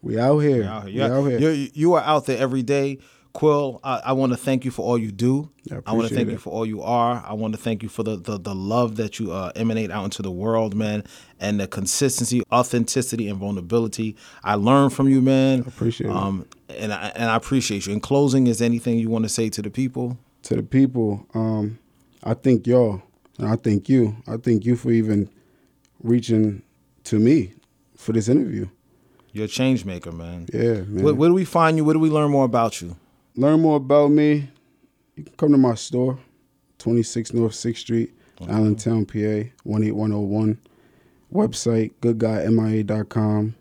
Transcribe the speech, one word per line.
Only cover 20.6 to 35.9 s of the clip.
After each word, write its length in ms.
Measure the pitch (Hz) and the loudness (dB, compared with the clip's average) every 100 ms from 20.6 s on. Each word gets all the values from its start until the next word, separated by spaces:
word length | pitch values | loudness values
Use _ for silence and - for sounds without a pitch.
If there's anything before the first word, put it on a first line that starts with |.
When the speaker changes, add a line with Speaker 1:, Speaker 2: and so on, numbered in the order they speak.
Speaker 1:
people, 640 | 104 131 135 127 110 101 - 113 | 0 2 4 2 -2 -2 -6 -4
um, 420 | 113 110 107 113 _ _ _ _ | -2 0 -4 -6 _ _ _ _
I 100 | - | -6
thank 320 | - 135 123 117 | 0 2 2 4
y'all, 380 | 123 117 95 - _ _ - | 4 4 -2 -10 _ _ -6
and 100 | 107 | -2
I 100 | 113 | 0
thank 320 | 113 104 - | 2 0 2
you. 260 | 131 110 110 - | 2 2 -2 -10
I 100 | 113 | -6
thank 280 | 123 110 110 | 0 0 2
you 100 | 120 | 0
for 140 | 127 | 2
even 380 | 117 110 101 92 _ _ _ _ _ _ _ | 2 2 0 0 _ _ _ _ _ _ _
reaching 640 | 117 120 117 110 107 98 - _ _ _ | 0 0 2 2 2 -2 -14 _ _ _
to 160 | - 107 | -2 4
me 340 | 113 160 185 - _ _ _ _ | 4 4 0 -10 _ _ _ _
for 160 | - | -2
this 140 | 113 107 | -2 2
interview. 400 | 135 104 101 95 _ _ _ _ _ _ | 2 2 -4 -8 _ _ _ _ _ _
Speaker 2:
You're 140 | 104 107 | -8 -8
a 20 | |
change 380 | - 131 127 95 | 0 0 0 -2
maker, 260 | 90 85 | -10 -10
man. 360 | 82 85 87 85 | -12 -12 -12 -8
Speaker 1:
Yeah, 200 | 117 117 110 | -2 0 0
man. 220 | 95 98 | -2 0
Speaker 2:
Where, 100 | 139 | 2
where 160 | 135 160 | 4 4
do 60 | 185 | 4
we 100 | 185 | 2
find 320 | 170 160 160 | 2 4 4
you? 80 | 151 | 2
Where 80 | |
do 60 | 160 | 4
we 100 | 156 | 2
learn 220 | 151 147 | 2 2
more 140 | 139 131 | 2 2
about 360 | 117 113 - | 2 0 -2
you? 140 | 87 87 _ _ _ - | -12 -14 _ _ _ 0
Speaker 1:
Learn 260 | 139 156 | 4 4
more 160 | 160 147 | 4 2
about 340 | 131 147 147 | 4 4 6
me. 380 | 147 151 147 139 _ _ _ _ _ _ - | 4 4 2 -2 _ _ _ _ _ _ -20
You 80 | |
can 100 | 147 - | -20 -2
come 160 | 156 | 4
to 60 | 143 | 6
my 180 | 131 110 | 6 2
store, 440 | - | -4